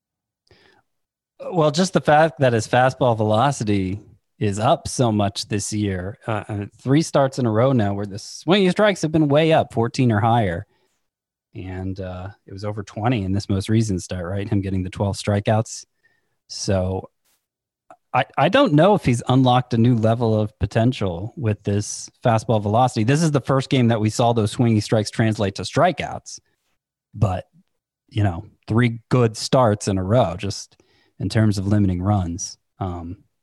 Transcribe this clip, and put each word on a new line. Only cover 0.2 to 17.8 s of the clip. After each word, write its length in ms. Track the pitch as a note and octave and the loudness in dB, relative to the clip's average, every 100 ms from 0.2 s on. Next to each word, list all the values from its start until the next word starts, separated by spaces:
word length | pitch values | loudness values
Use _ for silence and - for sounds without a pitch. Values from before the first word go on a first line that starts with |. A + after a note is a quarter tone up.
| _ _ _ _ _ _ _ _ _ _ _ - - | _ _ _ _ _ _ _ _ _ _ _ -18 -6
Well, 200 | F3+ D3+ | 0 2
just 220 | D3+ F#3+ | 2 0
the 80 | D#3+ | 0
fact 380 | - D3+ D#3+ - | 4 6 4 2
that 140 | C3 | 2
his 140 | A2+ - | 2 2
fastball 500 | B2 C3 - B2+ A2 | 2 2 2 0 2
velocity 840 | G#2+ G#2+ C#3 C3+ G#2+ G2+ F#2 G#2 - _ _ - | 2 2 2 0 -2 -2 -2 -6 -12 _ _ -6
is 220 | G#2+ G2 | -4 0
up 280 | A#2+ D#3+ - | 0 0 -2
so 240 | - A#2+ | -2 0
much 360 | G#2 G2 - - | 0 -2 -4 -6
this 240 | G#2 - | -6 -6
year. 460 | G#2+ G#2 F#2 F#2 - - | -4 -4 -4 -8 -10 -8
Uh, 160 | G#2+ - | -8 -6
uh, 180 | G#2 G2+ _ | -8 -10 _
three 240 | B2+ C#3+ | 0 0
starts 380 | D#3+ D3+ C3+ - | 2 0 0 0
in 60 | A#2+ | 0
a 60 | |
row 200 | G#2+ C3 | 2 2
now 220 | B2+ G2+ | 2 0
where 120 | G2+ G#2 | -2 -8
the 140 | G#2 | -10
swinging 500 | - - D3+ G#3 F#3 | -16 -8 0 2 2
strikes 320 | F3 G#3 F3+ | 2 2 0
have 100 | D#3 | -2
been 180 | D#3+ D3+ | 0 2
way 240 | D3 D#3+ | 2 4
up, 200 | D#3 - | 2 0
fourteen 380 | A2 A#2 - B2+ | -2 -2 0 0
or 80 | G#2 | 2
higher. 480 | A2+ A#2+ G2 E2+ - _ _ _ _ _ _ _ _ | 2 2 0 -4 -8 _ _ _ _ _ _ _ _
And, 440 | G#2 F#2 F#2 F#2+ F#2 | -16 -12 -8 -8 -8
uh, 280 | F#2 F2+ G2+ - - | -10 -10 -14 -18 -18
it 60 | |
was 140 | G2 G#2 | -12 -10
over 180 | G#2+ | -10
twenty 400 | G2+ A2 A#2 A#2+ | -10 -4 -2 -2
in 80 | F#2+ | -2
this 160 | G2+ - | -4 -2
most 220 | G2 G#2 | -2 0
recent 320 | A2 A2 F2+ | 0 0 -2
start, 240 | - F#2 E2+ | -6 -8 -6
right? 240 | G2+ G2+ | -6 -4
Him 100 | G2+ | -2
getting 240 | F#2+ F#2+ | -2 -4
the 60 | F2+ | -4
twelve 260 | - G2+ F#2 | -4 -4 -4
strikeouts. 680 | - G#2 A2+ A2 - - - _ _ _ _ _ - | -2 0 2 0 -2 -8 -18 _ _ _ _ _ -18
So 600 | - - F#2+ F#2 F#2+ - _ _ _ _ _ _ _ | -10 -4 -2 -2 -6 -10 _ _ _ _ _ _ _